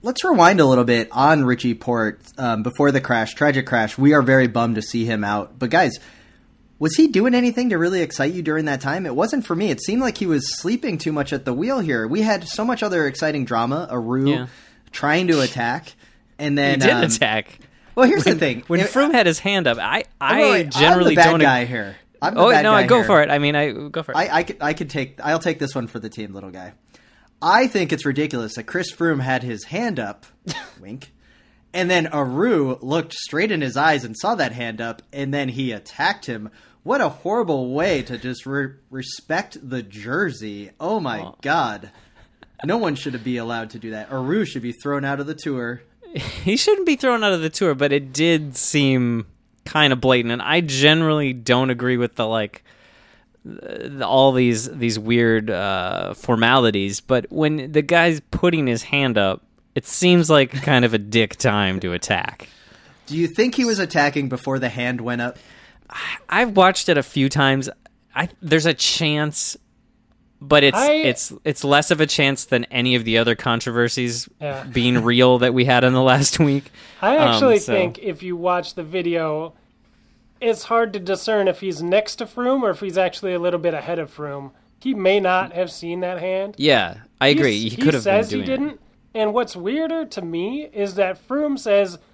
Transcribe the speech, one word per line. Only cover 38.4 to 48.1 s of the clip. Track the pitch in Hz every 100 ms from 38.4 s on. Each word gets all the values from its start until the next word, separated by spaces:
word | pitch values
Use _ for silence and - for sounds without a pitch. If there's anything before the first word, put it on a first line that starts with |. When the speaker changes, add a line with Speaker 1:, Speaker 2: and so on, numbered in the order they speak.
| 135
Speaker 1:
re-, | 139 135 135 _
respect | 131 127 - _ 165 202 - 131
the | 127
jersey. | 101 104 110 147 190 113 107 101 101 _
Oh | 170 220
my | 147 110
Speaker 2:
Oh. | - -
Speaker 1:
God. | 135 165 123 104 90 _ _ _ _ _ - _
No | 147 220
one | 196 139
should | 143 127
be | 113 123
allowed | 117 117 110
to | 113
do | 110
that. | 107 107
Aru | 135 131 202 208
should | 135
be | 120
thrown | 117 143 143
out | 139 139
of | 143
the |
Tour. | 156 156 131 120 123 _ _ 427
Speaker 2:
<laughs> |
He | 320 - - - 220
shouldn't | - 403 339
be | 285
thrown | 262 240
out | 208
of | 180
the | 160
Tour, | - 185
but | 135 143
it | 143 135